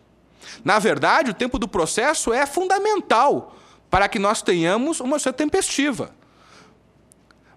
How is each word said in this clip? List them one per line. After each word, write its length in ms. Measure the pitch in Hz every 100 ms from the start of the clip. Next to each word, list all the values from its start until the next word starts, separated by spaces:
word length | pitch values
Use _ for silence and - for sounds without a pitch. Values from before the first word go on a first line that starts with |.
| _ _ _ _ - -
Na 160 | - 208
verdade, 520 | 185 143 165 262 277
o 20 |
tempo 240 | 185 247 254
do 100 | 208
processo 680 | 190 160 - 262 311 -
é 120 | 233 277
fundamental 1080 | - 370 381 415 403 - 226 277 151 - - - - -
para 180 | 185 202
que 120 | 220
nós 240 | 202 220
tenhamos 560 | - 180 165 214 285 320
uma 140 | 254
justiça 200 | 294 269
tempestiva. 800 | 262 302 381 - - 285 190 107 - _ _ - - - _ _ _ _ _ _ _ _